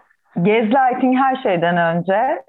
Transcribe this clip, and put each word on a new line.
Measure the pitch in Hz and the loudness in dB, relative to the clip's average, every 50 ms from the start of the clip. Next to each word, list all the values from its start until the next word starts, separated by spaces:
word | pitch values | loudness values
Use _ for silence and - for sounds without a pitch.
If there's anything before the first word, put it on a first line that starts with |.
| _ _ _ _ _ _ _ | _ _ _ _ _ _ _
Gaslighting | 175 170 208 214 233 226 208 254 277 262 247 247 247 262 254 254 | -2 0 2 2 2 2 2 2 2 2 0 0 0 0 0 2
her | 254 277 269 262 262 | 2 0 0 -2 -2
şeyden | - 220 180 165 165 175 180 | -2 -2 0 0 0 0 0
önce, | 175 170 165 170 175 170 185 190 214 254 269 330 - - | 0 0 0 -2 -2 -2 -2 0 0 0 -2 -4 -6 -8